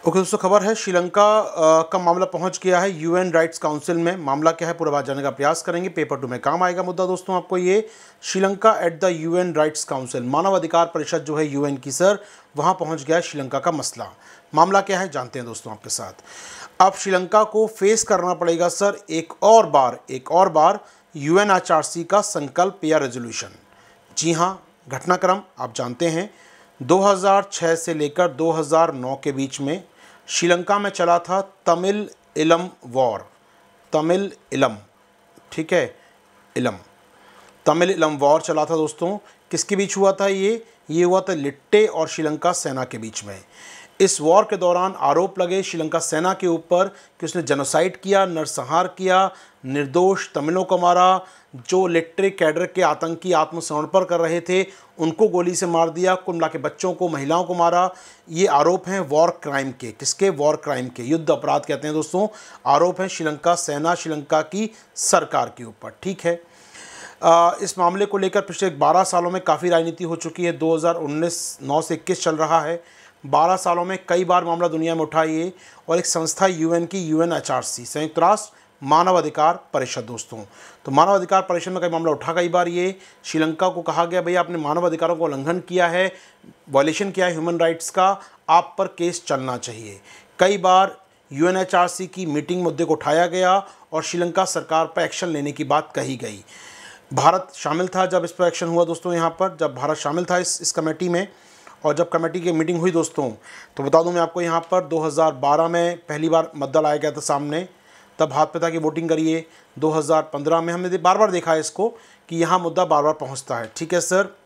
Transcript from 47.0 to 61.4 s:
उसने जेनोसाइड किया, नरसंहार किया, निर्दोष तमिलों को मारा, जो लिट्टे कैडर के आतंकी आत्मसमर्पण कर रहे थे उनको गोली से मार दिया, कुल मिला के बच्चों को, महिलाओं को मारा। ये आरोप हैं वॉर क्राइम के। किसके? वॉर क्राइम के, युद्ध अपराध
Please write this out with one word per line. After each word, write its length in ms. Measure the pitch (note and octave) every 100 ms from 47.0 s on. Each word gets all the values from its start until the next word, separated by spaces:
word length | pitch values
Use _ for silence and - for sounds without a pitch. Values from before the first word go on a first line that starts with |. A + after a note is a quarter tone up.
| - _ E3
उसने 160 | F3+
जेनोसाइड 600 | C#3 C#3+ C#3 D#3 F3+ -
किया, 240 | F#3+ G3 F#3+
नरसंहार 600 | E3 D3+ - B2 D#3+ F3+
किया, 440 | F3+ F#3 F#3 F#3+ - - _ C3
निर्दोष 640 | C#3 C#3+ D3+ F#3 F#3+ - D#3
तमिलों 280 | D3 F3+
को 140 | F#3 F3+
मारा, 480 | F3 F3 F#3 F#3 F#3 - _ C3
जो 320 | A#2+ F#3 F#3
लिट्टे 420 | E3 E3 - G3
कैडर 360 | G3 D#3+ D#3 F3+
के 160 | F#3
आतंकी 520 | E3+ D3+ E3 E3 F3+
आत्मसमर्पण 720 | E3 D#3 E3 D#3+ D3+ D3+ F#3 F3+
कर 140 | E3+
रहे 220 | E3 E3+
थे 240 | E3 F#3 F#3+ - - -
उनको 280 | D#3+ D#3+ A3
गोली 280 | F3+ F3 F3
से 100 | F3+
मार 240 | E3+ E3
दिया, 260 | D#3+ F3+ F#3
कुल 200 | F#3 E3+
मिला 120 | D#3+
के 100 | D#3
बच्चों 360 | C#3+ - F#3
को, 160 | F3 F3+
महिलाओं 340 | D3+ C#3 E3
को 120 | F3 F3+
मारा। 380 | E3+ F3 F#3 F3+ - - -
ये 180 | E3 F#3+
आरोप 400 | C#3+ D3+ F3+ F3+
हैं 120 | F#3+
वॉर 300 | D#3 D3+ E3+
क्राइम 420 | E3+ - C#3 C3+
के। 200 | B2+ A#2+
किसके? 380 | G#2 C3+ - G3
वॉर 260 | D#3 D3 D#3
क्राइम 320 | - C3 B2+
के, 160 | B2
युद्ध 280 | A#2+ D#3+ D#3
अपराध 340 | D3